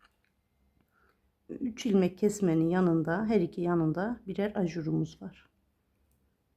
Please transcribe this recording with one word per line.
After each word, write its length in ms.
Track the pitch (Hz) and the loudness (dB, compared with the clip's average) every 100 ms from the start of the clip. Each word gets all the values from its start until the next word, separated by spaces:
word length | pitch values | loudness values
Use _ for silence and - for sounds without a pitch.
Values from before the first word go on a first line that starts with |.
| _ _ _ _ _ _ _ _ _ _ _ _ _ _ _ | _ _ _ _ _ _ _ _ _ _ _ _ _ _ _
Üç 380 | - 247 220 247 | -10 -8 -6 2
ilmek 320 | 196 180 185 | 4 2 2
kesmenin 500 | 208 208 185 160 165 | 0 2 2 2 2
yanında, 580 | 180 180 165 156 170 214 | 2 4 2 2 -2 0
her 140 | 220 | 0
iki 200 | 170 - | 0 -2
yanında 600 | 175 175 160 160 208 240 - | -2 0 0 0 -4 -6 -8
birer 260 | 185 202 | -4 -2
ajurumuz 680 | 208 175 165 156 160 156 - | -2 -2 -2 -4 -2 -4 -8
var. 280 | 190 - _ _ _ _ _ _ _ _ _ _ _ | -16 -18 _ _ _ _ _ _ _ _ _ _ _